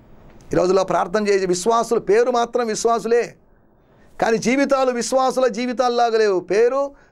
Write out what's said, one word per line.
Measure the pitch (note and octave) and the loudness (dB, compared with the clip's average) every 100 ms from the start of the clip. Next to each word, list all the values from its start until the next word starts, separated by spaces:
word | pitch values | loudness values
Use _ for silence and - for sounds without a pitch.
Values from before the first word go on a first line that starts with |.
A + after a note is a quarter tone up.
| - - - - - | -20 -20 -20 -20 -6
ఈ | D3 | -2
రోజుల్లో | F3+ F#3 | 2 0
ప్రార్థన | F#3 A3+ G3 G3 G#3 | 0 -2 -2 -2 0
చేసే | G3+ F#3+ | 0 0
విశ్వాసులు | F3+ A3+ A3+ A3+ A#3 | -2 0 0 0 -2
పేరు | - G3+ A#3+ | 2 2 2
మాత్రం | A#3+ B3+ A#3+ A#3+ | 0 -2 -2 -4
విశ్వాసులే, | G#3+ A#3 A#3 G#3 A#3 G#3+ - _ _ _ _ _ _ - - | -2 0 0 0 0 -2 -10 _ _ _ _ _ _ -20 -4
కానీ | G3+ A3+ | -2 0
జీవితాలు | G3 C4+ C#4 C4+ C4 | 0 0 2 2 0
విశ్వాసుల | A#3+ A#3 C4 C4 B3 B3+ | -2 -2 0 0 0 -2
జీవితాల్లాగా | G3+ B3 A#3+ B3 A#3+ A#3+ A3+ | -2 -6 -2 -2 0 0 2
లేవు. | G#3+ F#3 | 2 0
పేరు | F3+ G3 A#3+ C4+ C#4 - _ | 0 2 2 2 -4 -8 _